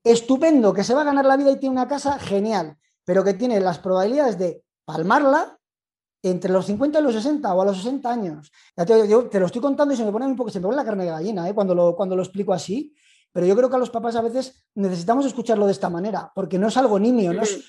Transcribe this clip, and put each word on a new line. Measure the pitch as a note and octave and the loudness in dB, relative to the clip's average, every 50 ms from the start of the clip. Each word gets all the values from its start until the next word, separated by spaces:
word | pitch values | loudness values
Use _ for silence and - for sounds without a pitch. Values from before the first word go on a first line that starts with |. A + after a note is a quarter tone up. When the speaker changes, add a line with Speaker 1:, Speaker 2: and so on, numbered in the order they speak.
| - | 2
Speaker 1:
estupendo, | A#3 A#3 A#3 - - C4 C4 D#4+ E4 D#4 C4 A3 G3 F3 | 4 4 4 4 0 2 4 4 4 6 6 4 4 2
que | G3+ G3 | 2 0
se | G#3+ B3 | 0 0
va | D4 | 0
a | D4+ | 2
ganar | D4 C#4 C#4 C4+ | 2 2 2 4
la | C4+ C4+ | 4 4
vida | C#4 C#4+ C#4 | 4 4 2
y | C4+ C#4 | 2 2
tiene | C#4 C4 B3+ | 0 -2 -2
una | B3+ B3+ | -2 -2
casa, | B3+ C#4+ C#4 - C#4 C#4 A#3+ | -4 -4 -4 -2 -4 -4 -4
genial, | - F3 G3 G3 G#3 A3+ G#3+ F#3 D#3+ D3+ D3 _ _ _ _ _ - | -4 -2 -2 -2 0 0 -2 -4 -4 -6 -12 _ _ _ _ _ -4
pero | F3 F3+ F#3+ F#3 | 0 2 2 2
que | G3+ G3 | 2 0
tiene | F#3+ B3 B3 A#3 G3 | 0 0 0 0 2
las | F#3 F3+ D#3+ - | 0 0 -2 -2
probabilidades | - F#3 F#3 F#3 F#3+ G#3+ C4 D4 C#4+ A#3+ G3 | -2 -2 0 2 2 0 2 2 0 0 0
de | F3 F#3 E3+ - - _ _ _ _ _ | -2 -4 -4 -6 -8 _ _ _ _ _
palmarla | - D#3 D#3+ D#3+ F#3+ A#3+ D4+ D4 C4+ C#4 D#4+ F#4+ - - _ _ _ _ _ _ _ _ _ _ _ _ _ | -8 -6 -4 0 2 2 4 4 4 2 2 0 -2 -10 _ _ _ _ _ _ _ _ _ _ _ _ _
entre | - F#3 F3+ E3+ - F#3 | -4 -4 -2 -2 0 0
los | F#3 F#3+ E3 | 0 0 0
cincuenta | G3 G#3 G#3 C4+ D4+ D4+ D#4 | -2 -2 -2 -2 0 0 0
y | D4+ | 0
los | C4 A3 | 0 0
sesenta | A3 G#3 D4 D4+ D4 D4 G#3 F3+ | -2 -2 -2 -2 -2 -2 -2 0
o | F#3 | 2
a | F#3+ | 2
los | G3+ G3 | 0 0
sesenta | F#3 F#3 B3 C#4 C4+ - A#3 | -2 -4 -6 -6 -6 -4 -4
años. | A#3+ A#3+ G#3 E3+ D3+ D3+ - _ _ _ _ _ - | -4 -4 -6 -8 -8 -12 -16 _ _ _ _ _ -6
Ya | F3+ F3 | -2 2
te, | E3+ A3+ A3 G#3+ | 4 4 4 6
yo | G3+ G#3+ B3 A#3+ - | 6 4 4 2 2
te | - G3 | 0 0
lo | F#3 | 0
estoy | F3 - A#3+ | 0 -2 -2
contando | B3 C#4 C4+ - D4 C#4 C4+ | -2 -2 0 0 0 0 0
y | |
se | A#3 A3+ | -2 -2
me | G#3 | -2
pone | G3+ A3+ C4 | -2 -2 -2
un | C4+ B3+ | -4 -4
poco, | A#3 A#3 G#3 | -4 -6 -6
se | - F#3 | -6 -4
me | F3 | -4
pone | G3+ B3+ | -2 -2
la | D4 - | -2 -2
carne | A3 G#3 F#3+ F3+ | -4 -4 -4 -4
de | E3+ | -4
gallina, | D#3+ D#3+ E3 A3+ A3 F3 E3 | -4 -6 -6 -6 -6 -4 -4
¿eh? | F#3 G#3 | -4 -2
Cuando | A3 G3 F#3 F3+ | 0 0 2 2
lo, | F3 F3 F3 E3+ | 4 4 2 2
cuando | F3 G3 F#3 F#3 | 0 -2 -2 -2
lo | F#3 F3+ | -2 -4
explico | F#3 - G3 G3 G3 F#3 | -4 -6 -6 -2 -2 -2
así, | F3 - F3+ G3 C#4 D4+ - _ _ _ _ _ _ _ _ | -2 -2 -6 -6 -6 -8 -10 _ _ _ _ _ _ _ _
pero | - F3 F3 | -4 0 2
yo | F#3 G3+ | 2 4
creo | A#3+ C4 B3 | 4 2 2
que | C4 | 2
a | B3+ | 0
los | B3 B3 | -2 -2
papás | A#3+ A3+ A3 A#3 A3+ | -4 -6 -6 -4 -4
a | A#3 | -2
veces | A3+ A#3 A#3 C4 B3+ - - _ _ _ - | -4 -2 -4 -4 -6 -8 -12 _ _ _ -6
necesitamos | G#3 G3 F#3 F#3 E3+ E3+ G#3 A#3 C#4 C#4 | -4 -4 -2 -4 -4 -2 0 0 0 0
escucharlo | B3+ - A#3+ A3+ - A3 G3+ G3+ | -2 -4 -4 -2 0 0 2 2
de | G3 | 0
esta | F#3+ G3 G3 F3 | 0 0 -4 -6
manera, | E3+ E3+ F#3+ A3 F#3+ E3 - - - | -4 -4 -6 -6 -6 -8 -8 -10 -8
porque | F#3+ F#3 D#3 F#3+ | -8 -6 -4 -2
no | F3+ G#3 | 0 0
es | A3 - | 0 2
algo | B3+ C4+ A3+ G#3 F#3+ | 2 2 2 2 2
nimio, | G#3 A#3+ B3+ A#3 F#3+ E3+ F3 | 2 2 2 2 2 0 0
no | G#3 G4 | -2 -2
es, | G#4 G4 | -4 -4
Speaker 2:
Ujú. | D4 - | -6 -12